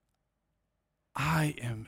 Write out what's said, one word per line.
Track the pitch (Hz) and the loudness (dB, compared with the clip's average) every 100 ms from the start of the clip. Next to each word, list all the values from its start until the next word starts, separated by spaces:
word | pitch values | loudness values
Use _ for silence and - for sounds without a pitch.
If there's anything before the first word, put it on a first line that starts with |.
| _ _ _ _ _ _ _ _ _ _ _ - | _ _ _ _ _ _ _ _ _ _ _ -2
I | 143 160 151 151 | 2 4 2 0
am | 120 110 | -4 -6